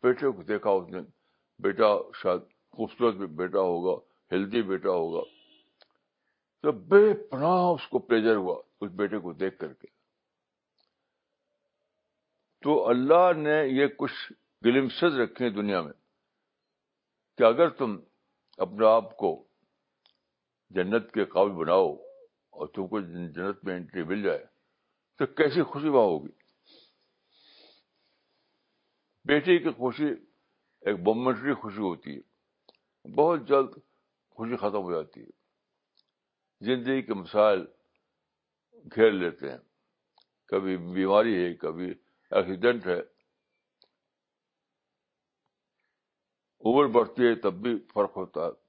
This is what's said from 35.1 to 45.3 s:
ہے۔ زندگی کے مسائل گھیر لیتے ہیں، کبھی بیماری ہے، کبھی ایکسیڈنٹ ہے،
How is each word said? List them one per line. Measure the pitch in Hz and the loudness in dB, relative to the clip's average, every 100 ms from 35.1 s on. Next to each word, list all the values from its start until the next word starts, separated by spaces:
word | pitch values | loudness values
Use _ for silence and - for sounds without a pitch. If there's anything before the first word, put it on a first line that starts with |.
| - | -16
ہے۔ | 50 - _ _ _ _ _ _ _ _ _ _ _ _ | -20 -20 _ _ _ _ _ _ _ _ _ _ _ _
زندگی | 104 127 120 135 | -4 -4 -2 -4
کے | 107 | -4
مسائل | 104 87 107 107 98 82 _ _ _ _ _ _ _ _ _ _ | -8 -4 4 4 4 -2 _ _ _ _ _ _ _ _ _ _
گھیر | _ - - 110 | _ -14 4 4
لیتے | 101 85 73 67 | 4 -4 -6 -12
ہیں، | 64 _ _ _ _ _ _ _ _ _ | -14 _ _ _ _ _ _ _ _ _
کبھی | 101 95 92 | -4 -4 -6
بیماری | 85 90 95 101 113 98 90 | -6 -4 2 4 4 0 -2
ہے، | |
کبھی | 85 78 82 90 - _ _ _ | -4 -8 -8 -10 -12 _ _ _
ایکسیڈنٹ | 101 90 95 117 120 92 | -2 -2 -2 0 0 -2
ہے، | 87 80 _ _ _ _ _ _ _ _ _ _ _ _ _ _ _ _ _ _ _ _ _ _ | -6 -6 _ _ _ _ _ _ _ _ _ _ _ _ _ _ _ _ _ _ _ _ _ _